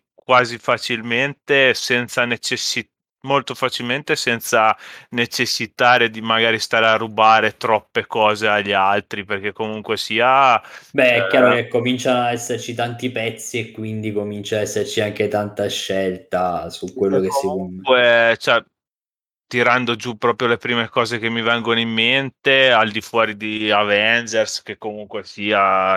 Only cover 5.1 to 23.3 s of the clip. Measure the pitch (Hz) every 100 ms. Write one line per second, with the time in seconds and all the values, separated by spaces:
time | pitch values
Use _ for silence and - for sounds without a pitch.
5.1 | 120 120 - 120 - 117 - 123 123 117
6.1 | 110 113 113 113 110 - 117 113 110 113
7.1 | 104 110 110 107 - 117 107 - 120 110
8.1 | 117 107 104 110 104 98 98 95 104 -
9.1 | 104 98 101 101 - 110 107 104 104 -
10.1 | 110 123 135 135 113 - - - 135 127
11.1 | 120 95 131 127 117 117 120 123 127 131
12.1 | 123 120 120 - 117 117 117 120 117 127
13.1 | 117 113 113 - 120 113 - 110 110 107
14.1 | 104 104 104 98 107 101 107 98 - 104
15.1 | 101 104 104 104 - 101 - - 95 95
16.1 | 90 - 90 90 85 85 - 92 - 98
17.1 | 95 95 92 95 95 92 92 95 127 120
18.1 | 117 117 113 - 117 - _ _ _ _
19.1 | _ _ _ _ 123 120 123 120 117 123
20.1 | 110 120 110 123 117 120 120 113 - 113
21.1 | 117 113 117 113 117 113 113 117 113 117
22.1 | 131 135 _ 139 135 131 117 110 107 -
23.1 | 117 110